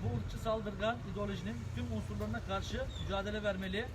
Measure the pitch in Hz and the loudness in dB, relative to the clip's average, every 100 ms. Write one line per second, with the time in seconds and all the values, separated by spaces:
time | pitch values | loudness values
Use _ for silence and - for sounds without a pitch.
0 | 240 240 - - 220 220 208 196 214 240 | 2 2 0 0 2 2 2 2 2 2
1 | 214 185 202 190 185 240 226 240 240 214 | -2 0 0 0 -2 -4 -2 -2 0 -2
2 | - 202 208 226 185 196 190 240 262 - | -2 -2 0 0 0 0 0 -2 -2 -2
3 | - 196 196 214 208 190 190 196 240 | 0 0 0 2 2 2 0 0 -2